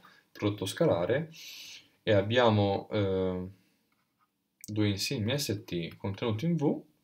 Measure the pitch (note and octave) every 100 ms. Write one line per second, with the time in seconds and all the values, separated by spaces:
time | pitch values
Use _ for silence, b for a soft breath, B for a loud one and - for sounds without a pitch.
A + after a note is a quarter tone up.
0 | b b b - G#2 G#2 - - D#3+ E2+
1 | F2 C3+ D#3+ B B B B B B B
2 | - G2+ G#2 B2 A#2 G#2+ G2+ G2 - G#2+
3 | G2 F#2+ F#2 F2+ F#2 G2 b b b _
4 | _ _ _ _ _ _ - G#2+ G#2 G2
5 | - C3 G#2 C#3+ B2+ G2+ - F2 D#2+ -
6 | G2+ G2+ A#2+ G#2+ E3 E3 D3 C#4+ - _